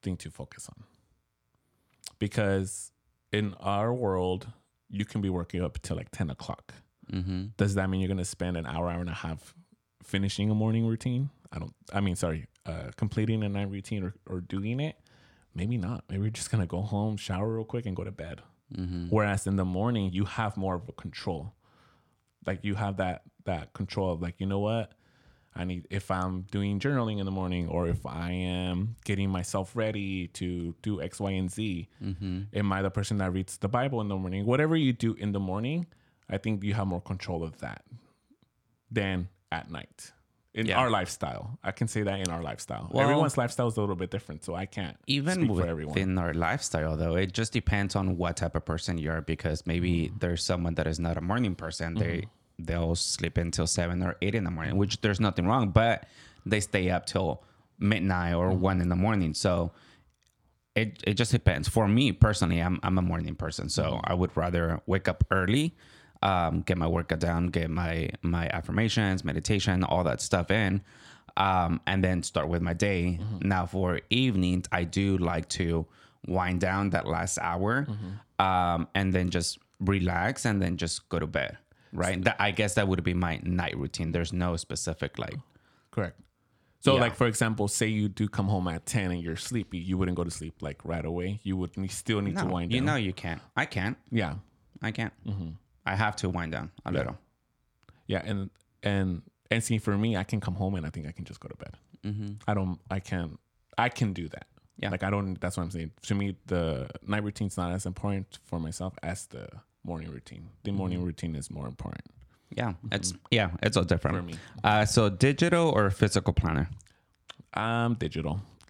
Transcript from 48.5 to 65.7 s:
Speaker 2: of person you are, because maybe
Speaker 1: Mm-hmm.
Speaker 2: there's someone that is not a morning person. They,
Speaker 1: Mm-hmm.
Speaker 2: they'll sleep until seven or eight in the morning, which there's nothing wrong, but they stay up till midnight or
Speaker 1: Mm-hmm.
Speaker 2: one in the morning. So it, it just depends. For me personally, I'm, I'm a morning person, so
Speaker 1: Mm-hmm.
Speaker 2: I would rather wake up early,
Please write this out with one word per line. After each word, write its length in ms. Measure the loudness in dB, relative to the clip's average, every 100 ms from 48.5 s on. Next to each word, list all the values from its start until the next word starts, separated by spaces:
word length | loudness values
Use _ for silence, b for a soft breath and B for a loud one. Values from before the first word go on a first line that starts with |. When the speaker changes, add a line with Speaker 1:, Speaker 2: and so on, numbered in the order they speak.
Speaker 2:
of 100 | -2
person 320 | -2 -4 -2 -2
you 120 | -2
are, 100 | -4
because 460 | -2 -2 -2 -2 -2
maybe 400 | 0 2 2 0
Speaker 1:
Mm-hmm. 100 | -2
Speaker 2:
there's 240 | -2 -2
someone 300 | 0 0 0 0
that 100 | 0
is 140 | 0
not 160 | -2 -2
a 40 |
morning 360 | 0 0 0 -2
person. 380 | -6 -6 -4
They, 240 | 0 0 0
Speaker 1:
Mm-hmm. 460 | -6 _ _ _ -4
Speaker 2:
they'll 280 | 0 0
sleep 420 | 0 0 -2 -2 0
until 300 | -2 0 0
seven 340 | 0 0 0
or 100 | -2 -2
eight 140 | -2 0
in 80 |
the 60 | -2
morning, 240 | -4 -2 0
which 240 | 0 0
there's 180 | 0 2
nothing 260 | 2 2
wrong, 260 | 2 4 4
but 360 | 6 6 2 -2 B B B 0
they 140 | 0
stay 280 | 2 2 2
up 160 | 0 0
till 360 | 0 0 -2 b b b _
midnight 540 | 2 4 2 2 2
or 160 | 2 2
Speaker 1:
Mm-hmm. 100 | 4
Speaker 2:
one 200 | 4 2
in 80 | 2
the 60 | 4
morning. 380 | 4 4 0
So 380 | 2 2 2 0 b b b b b _ _ _ _ _ 0
it, 260 | 0 0
it 100 | 0
just 180 | 2 4
depends. 360 | 6 6 4 2
For 200 | 4 6
me 240 | 6 4
personally, 480 | 8 6 8 4 4
I'm, 180 | 2 2
I'm 120 | 2 4
a 60 |
morning 320 | 4 0 -2
person, 340 | -4 -6 -4 -2
so 140 | 0
Speaker 1:
Mm-hmm. 160 | 0 0 0
Speaker 2:
I 20 |
would 220 | 2 2 2
rather 440 | 0 2 2 0 0
wake 220 | 0 2
up 160 | 2 4
early, 420 | 4 4 4 2